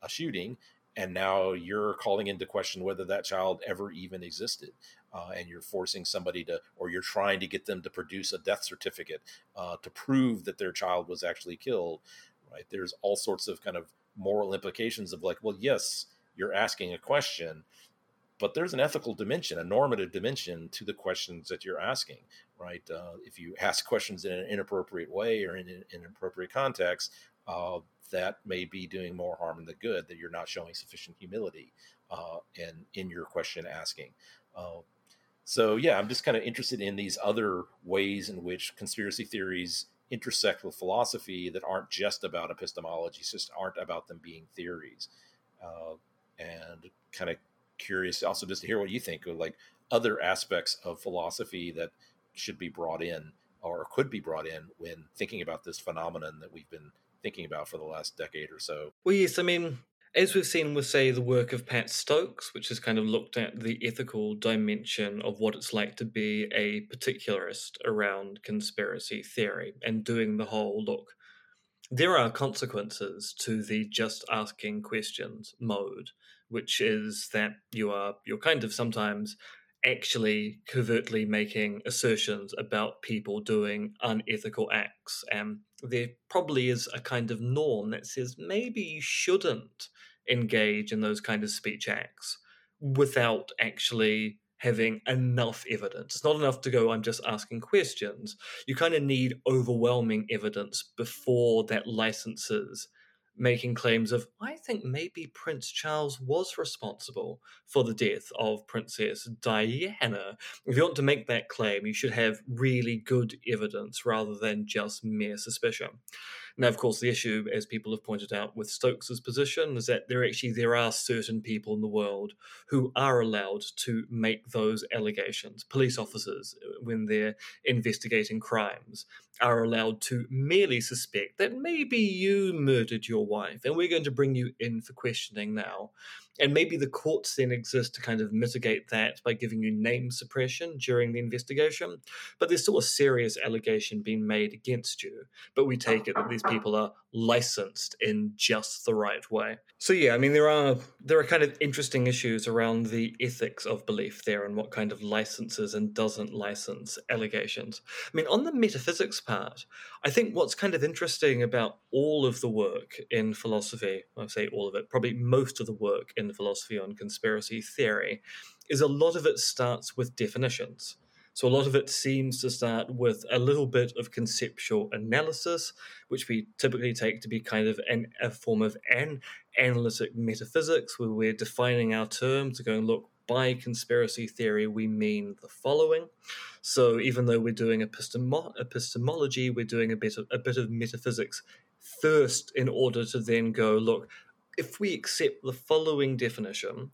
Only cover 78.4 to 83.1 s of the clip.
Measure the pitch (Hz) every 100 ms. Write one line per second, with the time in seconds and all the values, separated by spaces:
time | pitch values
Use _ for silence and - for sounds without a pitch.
78.4 | 160 151 110 - 117 110 107 104 107 -
79.4 | - - _ - 131 127 - 117 107 107
80.4 | 104 107 - 131 113 113 - 110 107 107
81.4 | 104 110 104 104 120 120 120 107 - 104
82.4 | 98 - - 107 110 - -